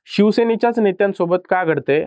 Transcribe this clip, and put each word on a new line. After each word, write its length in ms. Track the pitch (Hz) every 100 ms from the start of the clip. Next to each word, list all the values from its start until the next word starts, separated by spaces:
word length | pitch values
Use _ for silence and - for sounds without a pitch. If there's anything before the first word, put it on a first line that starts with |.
| -
शिवसेनेच्याच 720 | - 208 208 233 226 240 233
नेत्यांसोबत 600 | 202 185 202 196 175 180 -
का 140 | 185
घडतंय 400 | 170 147 - 147